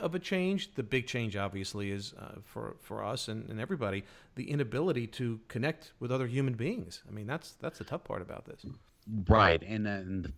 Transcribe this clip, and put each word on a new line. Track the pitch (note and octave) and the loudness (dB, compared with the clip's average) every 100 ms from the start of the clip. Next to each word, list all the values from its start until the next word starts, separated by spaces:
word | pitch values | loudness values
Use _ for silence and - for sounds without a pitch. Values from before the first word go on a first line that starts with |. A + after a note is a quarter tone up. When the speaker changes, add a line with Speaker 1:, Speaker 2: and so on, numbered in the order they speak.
Speaker 1:
of | E3+ | -2
a | F3+ | -2
change. | - F#3 F#3 G3 - | 0 2 2 0 -2
The | - | -4
big | G#2 C3 B2 | 0 0 0
change, | B2 A2 G2+ | -2 -2 -2
obviously, | G2 G2 F#2+ G#2 G2+ | -2 -2 -4 -4 -2
is, | G2 G2+ - | -2 -6 -12
uh, | - - | -14 -14
for, | - A2+ A2 - | -12 -8 -8 -10
for | - G#2+ | -8 -6
us | G#2 B2 - | -4 -4 -4
and, | A2 - | -6 -6
and | A2 | -6
everybody, | A#2 E3+ G#2 G2 - - - - | -4 0 0 0 -4 -14 -16 -10
the | - | -2
inability | D3 A#2 B2 F3 C3 A2+ | 0 0 0 2 0 -2
to | - A#2+ A2+ - | -2 -2 -4 -4
connect | A2+ C#3+ D#3+ - - | -2 0 -2 -8 -8
with | B2 | -2
other | C3 B2 | 0 0
human | C3 C3+ | 2 2
beings. | A2+ C#3 A#3+ E2+ - - | 0 -2 -2 -6 -12 -12
I | |
mean, | G#2+ G#2 | -8 -6
that's, | D#3+ - - | -6 -8 -8
that's | E3 - | -8 -6
the | |
tough | - F3 | -6 -6
part | - G2+ | -4 -6
about | - - - | -6 -10 -12
this. | - - - - _ G#2+ A2 F#2 | -14 -14 -14 -18 _ -6 2 8
Speaker 2:
Right, | A2 F#2+ E2 | 10 10 8
and, | F#2 G#2+ G#2 | 4 0 0
uh, | |
and | G2 F#2 F#2+ | 0 -2 -4
the | - | -4